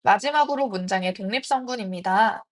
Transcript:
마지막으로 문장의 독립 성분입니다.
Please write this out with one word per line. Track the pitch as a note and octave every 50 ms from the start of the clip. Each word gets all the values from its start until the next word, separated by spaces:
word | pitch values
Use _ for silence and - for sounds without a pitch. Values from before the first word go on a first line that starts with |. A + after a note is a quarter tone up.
마지막으로 | - G#3+ G3 G3+ A#3+ C#4+ D4 D4+ D4 C#4+ C#4+ C4+ C#4 B3
문장의 | F#3+ F#3 F3+ F#3 G3 F#3 F3+ F#3 F#3
독립 | - G3 F#3+ A3 C4+ -
성분입니다. | - C#4 C4 B3+ B3 B3+ A#3+ G#3 F#3 F#3 F3 F3+ F#3+ F#3+ G3+ A3+ G#3+ F#3+ - - _